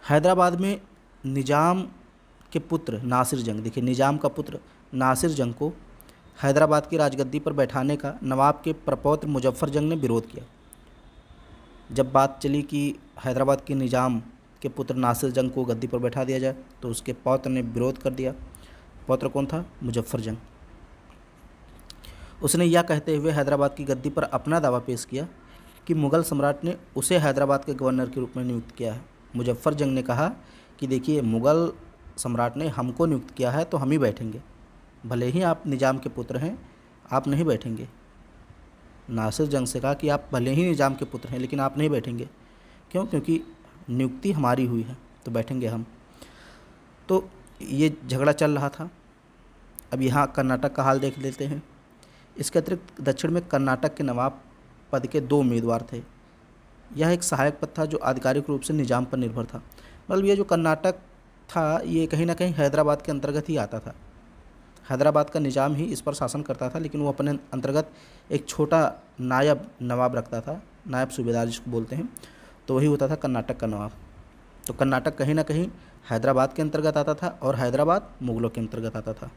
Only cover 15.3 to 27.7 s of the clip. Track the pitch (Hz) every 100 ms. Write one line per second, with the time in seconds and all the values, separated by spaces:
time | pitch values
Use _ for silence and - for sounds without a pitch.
15.3 | 127 127 127 123 117 123 123 120 120 131
16.3 | 135 131 131 - - 127 113 - 120 -
17.3 | 131 131 127 117 117 123 135 139 131 131
18.3 | 123 - - - - - - - 131 135
19.3 | 139 139 160 175 - 120 117 113 123 110
20.3 | 110 - - - - - - - - -
21.3 | - - - - - - - - - -
22.3 | - 147 165 170 170 170 151 147 151 151
23.3 | 151 139 139 139 - 139 131 135 147 147
24.3 | 127 147 165 147 123 120 120 - 127 170
25.3 | - - - - - - 160 143 160 165
26.3 | 147 139 143 170 180 - - - 180 151
27.3 | 135 139 139 139